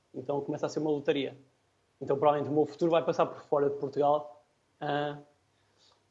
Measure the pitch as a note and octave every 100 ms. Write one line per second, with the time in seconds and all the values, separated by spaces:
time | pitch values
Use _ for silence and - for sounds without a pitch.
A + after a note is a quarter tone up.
0 | _ C3+ B2+ C#3+ C#3 D3 D3+ D#3 D#3 D3
1 | D3 C#3+ C3 - _ _ _ _ _ -
2 | C3+ C#3 D3+ D3 C3+ D3 D3 - E3+ E3
3 | E3+ E3 D#3 - - D3 C#3+ C#3+ C#3 C#3
4 | C#3+ D3 - - _ _ _ _ D3 D3
5 | D3 D3 C#3+ _ _ _ _ _ _ _
6 | _